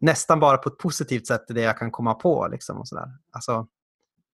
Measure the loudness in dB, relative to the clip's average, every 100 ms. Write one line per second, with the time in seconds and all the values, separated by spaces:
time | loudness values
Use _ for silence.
0 | 2 2 4 6 6 4 0 -4 -6 -4
1 | -4 -4 -2 -4 -4 -2 0 0 -4 -4
2 | -4 0 0 0 -2 -6 -10 -12 -10 -12
3 | -14 -16 _ -14 -4 -4 -4 _ _ _
4 | _ _ _